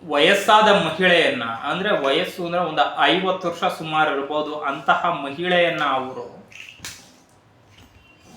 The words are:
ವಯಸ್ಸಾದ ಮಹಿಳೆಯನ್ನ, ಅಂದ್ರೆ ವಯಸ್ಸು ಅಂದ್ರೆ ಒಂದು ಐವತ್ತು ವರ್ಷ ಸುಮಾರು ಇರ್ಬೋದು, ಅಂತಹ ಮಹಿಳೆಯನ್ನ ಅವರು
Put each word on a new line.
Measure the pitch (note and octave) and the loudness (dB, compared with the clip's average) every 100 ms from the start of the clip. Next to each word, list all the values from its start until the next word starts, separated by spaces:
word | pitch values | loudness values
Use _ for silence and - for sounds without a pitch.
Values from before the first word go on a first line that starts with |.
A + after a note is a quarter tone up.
| E3+ | -2
ವಯಸ್ಸಾದ | D3 E3+ G3+ - G#3+ G#3 | 4 4 4 6 6 6
ಮಹಿಳೆಯನ್ನ, | G3 D#3+ - F#3 E3+ C#3+ B2+ | 4 2 0 4 4 2 0
ಅಂದ್ರೆ | A#2 A#2 C#3 E3+ G3+ - | -6 -6 -6 -4 -2 0
ವಯಸ್ಸು | C3+ D3+ F3+ - E3+ | 0 0 -2 -6 -4
ಅಂದ್ರೆ | F3 | -2
ಒಂದು | E3 D3+ C#3+ D#3 | -2 0 -2 2
ಐವತ್ತು | D3+ F3 F#3 F#3 F3 | 2 2 -2 -4 -6
ವರ್ಷ | - | -4
ಸುಮಾರು | F#3 - D#3+ D#3 D3+ C#3 | -4 -4 -4 -2 0 -2
ಇರ್ಬೋದು, | C#3 D3+ D3 D3+ | -4 -4 -4 -6
ಅಂತಹ | D3 D3 - E3+ F3 | -6 -2 0 0 0
ಮಹಿಳೆಯನ್ನ | D#3+ C#3+ C#3+ F3+ F3+ E3+ D#3 | -4 -8 -6 0 2 2 0
ಅವರು | D3 C3 B2+ B2 A#2+ - - - - - - - - _ _ _ _ _ _ - - _ _ _ - | -2 -2 -6 -10 -14 -18 -20 -20 -20 -18 -18 -18 -20 _ _ _ _ _ _ -20 -20 _ _ _ -20